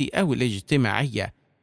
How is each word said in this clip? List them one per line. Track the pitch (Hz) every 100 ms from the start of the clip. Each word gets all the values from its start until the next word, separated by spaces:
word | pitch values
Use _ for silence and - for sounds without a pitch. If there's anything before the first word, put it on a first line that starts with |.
| 139
أو | - 185
الاجتماعية، | 131 123 101 - 143 113 104 139 110 95 - _ _